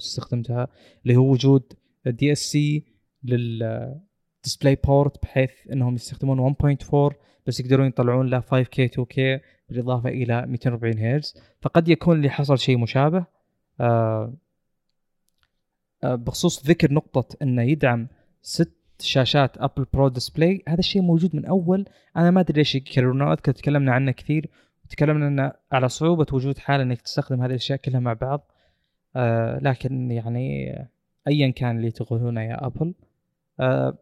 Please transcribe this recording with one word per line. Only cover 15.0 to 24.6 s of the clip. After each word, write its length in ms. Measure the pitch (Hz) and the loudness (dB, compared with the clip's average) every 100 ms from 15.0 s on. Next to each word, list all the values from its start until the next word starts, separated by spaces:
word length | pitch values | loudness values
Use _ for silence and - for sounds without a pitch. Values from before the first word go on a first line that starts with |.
| _ _ _ _ _ _ _ _ _ _ | _ _ _ _ _ _ _ _ _ _
آه، 100 | 135 | -4
بخصوص 520 | 123 120 - 170 - 135 | -4 -6 -2 -2 -2 0
ذكر 260 | 175 160 | 2 4
نقطة 440 | 147 - 139 - - | 2 0 -4 -4 -6
إنه 200 | 135 123 | -2 0
يدعم 460 | 120 151 139 120 117 - _ _ | 0 2 2 0 -4 -14 _ _
ست 320 | - - 170 _ _ _ | -10 -2 -2 _ _ _
شاشات 580 | - 139 127 147 131 - | -2 0 2 2 0 -2
أبل 280 | 139 - 127 | -6 -4 -4
برو 160 | 135 139 | 2 2
ديسبلاي، 540 | 127 - - 165 190 - | 0 -8 0 0 0 -2
هذا 100 | 170 | -2
الشيء 240 | 180 196 | 0 0
موجود 340 | 180 165 175 151 | 2 2 2 -2
من 100 | - | -2
أول. 380 | 185 170 190 196 _ _ - | -2 0 -2 -4 _ _ 2
أنا 140 | 175 | 4
ما 100 | 185 | 4
أدري 160 | 165 151 | 2 2
ليش 180 | 143 | 2
يكررونه، 580 | 135 131 - 127 131 147 | 0 -2 0 2 2 0
أذكر 200 | 156 - | 0 0
تكلمنا 400 | 131 - 143 131 | -2 0 2 2
عنه 200 | 123 135 | 2 0
كثير، 380 | - - 151 151 - | -4 -4 -4 -4 -14